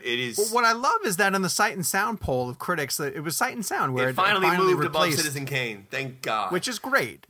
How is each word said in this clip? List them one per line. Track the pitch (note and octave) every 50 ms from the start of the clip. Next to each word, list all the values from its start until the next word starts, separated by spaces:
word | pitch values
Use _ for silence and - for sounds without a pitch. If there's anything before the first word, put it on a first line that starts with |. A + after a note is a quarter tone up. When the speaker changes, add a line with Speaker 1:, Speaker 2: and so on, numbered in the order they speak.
| -
Speaker 1:
it | A#2+ A#2+ A#2+
is | B2+ A#2+ A2 -
Speaker 2:
Well, | G#3 A3
what | A3+ A#3+ A#3
I | A3+
love | A3+ A#3 C4 D4+ A#4 A4 G4+
is | A#3+ F3
that | F3 G#3 G3 F#3+
in | G3
the | F#3+ E3
Sight | - - G#3 A3+ E3+
and | F#3+ E3
Sound | - - G3 G#3 A3+ A3 -
poll | - - C3 B2+ B2 B2
of | B2 -
critics, | - - F3 D#3 C#3+ B2+ - -
that | D3+ C#3 -
it | D#3
was | D3 E3 -
Sight | - A#3+ B3+ -
and | A#3+ G3
Sound | - F#4+ - - C3+
where | B2+ B2+ B2+
Speaker 1:
It | B2+
Speaker 2:
it | B2+
Speaker 1:
finally | F3 F#3 G3+ G#3 F#3+ F#3
Speaker 2:
finally | E3 F3 F3+ F#3+ F#3 F3+
Speaker 1:
moved | D3 D3
above | - D3 D#3
Speaker 2:
replaced | F3 E3+ D3 E3
Speaker 1:
Citizen | D3+ D3+ C3+ C#3+ C#3
Kane. | C3 C#3 C3 B2 A2+ G#2+ G2 G2 -
Thank | C3+ C3+ C3+ C3 B2+ -
God. | - C3 A2 G#2+ G2+ F#2
Speaker 2:
Which | F3 F3+ - B3+
is | A#3 -
great. | - C4+ C4+ B3 C#3+ G#2+ C#2+ - - _